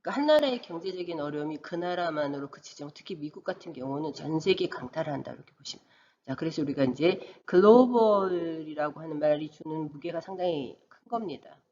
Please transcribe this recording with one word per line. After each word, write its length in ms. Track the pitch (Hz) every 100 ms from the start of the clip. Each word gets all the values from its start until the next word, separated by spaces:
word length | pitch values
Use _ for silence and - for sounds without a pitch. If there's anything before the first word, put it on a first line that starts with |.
그러니까 200 | - 196
한 60 | 294
나라의 340 | 302 285 247
경제적인 600 | - 170 185 185 175 165
어려움이 380 | 147 147 151 151
그 180 | - 175
나라만으로 720 | 175 180 175 156 143 143 139
그치지 320 | - - -
않고 120 | 143 -
특히 180 | -
미국 300 | 175 147 -
같은 280 | - 185 -
경우는 400 | 139 131 139 156
전 280 | 139 147 160
세계 280 | 156 185 180
강타를 440 | - 127 - 156
한다 180 | 139 131
이렇게 220 | - -
보시면. 320 | _ - - _ _ _ _ -
자, 80 |
그래서 280 | 131 160 160
우리가 200 | 139 139
이제 380 | 131 123 160 190 - -
글로벌이라고 1600 | - 180 202 233 254 240 220 202 190 175 165 160 156 151 151 143
하는 200 | 160 151
말이 320 | 151 151 156
주는 360 | - 156 156 151
무게가 280 | 147 170 165
상당히 560 | - 190 180 156 123 - _
큰 200 | - _
겁니다. 480 | 233 208 135 - - _